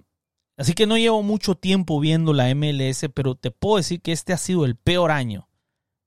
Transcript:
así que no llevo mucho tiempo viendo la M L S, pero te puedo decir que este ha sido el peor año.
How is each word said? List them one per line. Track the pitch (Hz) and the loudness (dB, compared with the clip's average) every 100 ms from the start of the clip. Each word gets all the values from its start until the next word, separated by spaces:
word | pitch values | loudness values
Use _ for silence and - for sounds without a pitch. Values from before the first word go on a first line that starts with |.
| _ _ _ _ _ - | _ _ _ _ _ -6
así | 127 | -2
que | 170 214 | 2 2
no | 226 | 4
llevo | 226 220 | 2 2
mucho | 202 214 - 180 | 0 -2 -2 -2
tiempo | 185 190 165 147 | 0 0 2 0
viendo | 151 160 160 | 2 2 2
la | 143 123 | 2 2
M | 139 151 | 0 -2
L | 139 131 | -2 -2
S, | 127 151 | -4 -4
pero | - 131 127 | -4 -4 -4
te | 123 | -8
puedo | - 196 214 | -4 0 0
decir | - 175 | 0 -4
que | 165 | -6
este | 165 - | -6 -4
ha | 175 | -4
sido | - 180 135 | -2 0 0
el | 117 | -2
peor | - 180 165 | -2 0 0
año. | 147 120 98 - _ _ _ _ _ | 0 -4 -8 -12 _ _ _ _ _